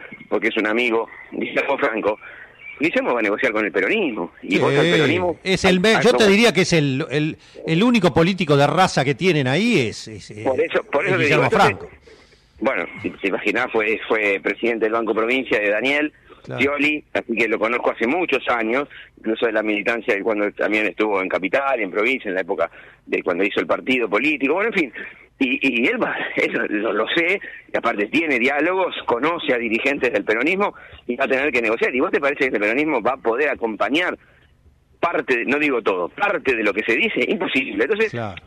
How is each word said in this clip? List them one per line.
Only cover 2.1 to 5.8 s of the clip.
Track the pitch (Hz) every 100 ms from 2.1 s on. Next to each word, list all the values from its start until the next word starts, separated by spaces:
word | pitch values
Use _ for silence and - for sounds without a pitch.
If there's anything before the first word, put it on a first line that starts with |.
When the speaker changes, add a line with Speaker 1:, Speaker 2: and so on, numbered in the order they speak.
| 107 - - - - - -
Speaker 1:
Guillermo | 156 254 247
va | 120
a |
negociar | 107 104 131
con | 107 104
el |
peronismo, | 98 98 214 170 104 85 -
y | -
Speaker 2:
Sí, | 180
Speaker 1:
vos | 135
al | 139 165
peronismo, | 170 139 151 180 156
Speaker 2:
es | - 180
el | 190
Speaker 1:
al, | 185